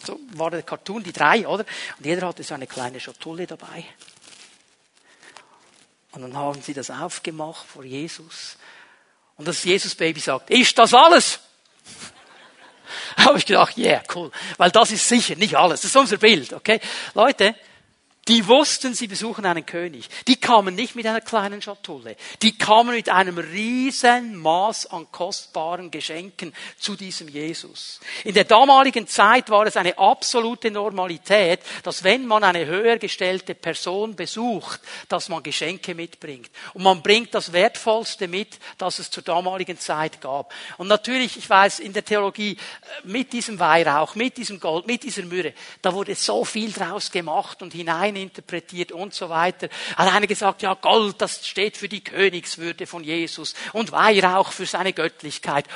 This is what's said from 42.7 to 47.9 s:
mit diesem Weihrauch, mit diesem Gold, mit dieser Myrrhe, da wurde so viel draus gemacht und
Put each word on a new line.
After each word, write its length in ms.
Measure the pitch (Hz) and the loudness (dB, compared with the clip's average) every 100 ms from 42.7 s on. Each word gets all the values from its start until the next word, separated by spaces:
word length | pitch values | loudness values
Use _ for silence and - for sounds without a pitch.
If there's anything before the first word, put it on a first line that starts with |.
| - - 294 | -18 -18 -18
mit 300 | 185 233 - | -8 -6 -4
diesem 260 | 240 233 190 | -6 -8 -2
Weihrauch, 560 | 170 165 156 143 156 | 4 4 4 0 -2
mit 220 | 208 247 - | -2 -6 -6
diesem 240 | 202 190 | -12 -6
Gold, 260 | 175 160 214 | -4 -4 -4
mit 160 | 240 | -6
dieser 220 | 247 196 | -6 -10
Myrrhe, 300 | 175 180 156 - - - | -6 -6 -6 -10 -20 -4
da 100 | 185 | -2
wurde 220 | 185 202 | -2 -6
so 300 | 185 - 214 | -6 -2 -2
viel 260 | 233 220 220 | -2 -4 -6
draus 400 | 196 175 202 - | -6 -8 -8 -6
gemacht 520 | 185 160 175 - - | -6 -4 -4 -4 -12
und 100 | 180 165 165 | -16 -8 -4